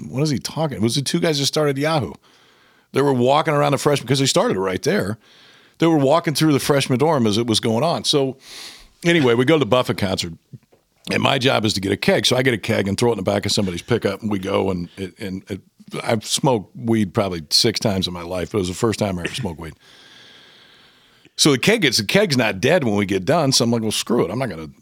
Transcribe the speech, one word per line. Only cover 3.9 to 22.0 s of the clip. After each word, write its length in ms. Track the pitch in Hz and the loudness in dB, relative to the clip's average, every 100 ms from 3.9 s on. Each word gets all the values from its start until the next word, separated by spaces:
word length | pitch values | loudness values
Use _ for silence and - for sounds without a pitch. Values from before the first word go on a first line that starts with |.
| 139 117 | 0 0
'cause 120 | 135 | 0
they 60 | 135 | 2
started 300 | 170 233 98 | 2 2 0
it 40 | |
right 220 | 95 92 | -2 -2
there. 360 | 135 202 95 113 _ - - - _ - | 0 0 -2 -6 _ -20 -20 -20 _ 0
They 80 | 165 | 2
were 100 | 156 | 4
walking 360 | 139 160 165 | 4 4 2
through 180 | 135 156 | 0 2
the 80 | 135 | 2
freshman 380 | - 143 - 123 | 2 0 2 2
dorm 260 | 151 147 113 | 2 2 2
as 100 | 101 | 2
it 100 | 120 | 0
was 100 | 107 | 0
going 220 | 117 113 | 0 0
on. 200 | 160 131 | 0 -2
So 340 | - 151 135 127 - - - - - _ | 0 0 0 -4 -14 -18 -18 -20 -20 _
anyway, 300 | 170 170 127 | 0 4 4
we 100 | 117 | 4
go 100 | 131 160 | 4 4
to 20 | |
the 80 | 110 | 4
Buffett 320 | 127 123 104 | 2 2 -2
concert, 340 | 98 95 87 82 _ - _ _ _ _ - | -2 -4 -6 -10 _ -20 _ _ _ _ -4
and 80 | 107 | 0
my 160 | 120 139 | 0 2
job 260 | 127 120 | 2 2
is 100 | 107 | 0
to 60 | 95 | -2
get 100 | 95 | -2
a 40 | 98 | -2
keg. 300 | - 175 - | 0 2 2
So 100 | 123 | 2
I 60 | |
get 120 | 131 | 0
a 40 | 110 | 0
keg 280 | - 107 98 | -2 -2 0
and 80 | 98 | 0
throw 140 | 120 | 0
it 40 | |
in 20 | 110 | 0
the 40 | |
back 200 | 95 101 | 0 -2
of 80 | 101 | 0
somebody's 300 | 107 98 85 | -2 -2 -4
pickup, 400 | - 113 104 98 | -2 -2 -2 -4
and 80 | 107 | -6
we 80 | 104 | -6
go, 320 | 95 101 98 | -2 -2 0
and 180 | 90 87 - | -4 -6 -10
it, 220 | 95 - | -14 -12
and 240 | 101 92 - | -10 -10 -10
it, 100 | 98 - _ - - | -14 -14 _ -14 -8
I've 240 | - 113 - | -2 -2 -2
smoked 480 | - 151 120 - - | -2 0 0 -4 -8
weed 360 | 117 113 98 | 0 0 0
probably 280 | 95 98 87 76 | 0 -2 -2 -2
six 280 | - 120 - | 0 2 0
times 280 | 117 95 87 | -2 -2 -2
in 60 | |
my 80 | 87 | -6
life, 300 | 85 92 82 | -8 -6 -4
but 60 | 107 | -2
it 20 | |
was 80 | 90 | -2
the 60 | |
first 240 | 90 117 104 | 0 0 0
time 200 | 107 90 | -2 -2
I 40 | |
ever 100 | 85 | -6
smoked 260 | - 101 78 | -6 -8 -8
weed. 140 | 80 - _ - - - - - - - - _ _ _ _ _ _ - | -14 -16 _ -20 -20 -20 -20 -20 -20 -20 -20 _ _ _ _ _ _ 0
So 160 | - | 2
the 60 | 131 | 4
keg 240 | - 226 | 2 2
gets, 160 | 147 | 2
the 60 | 104 | 0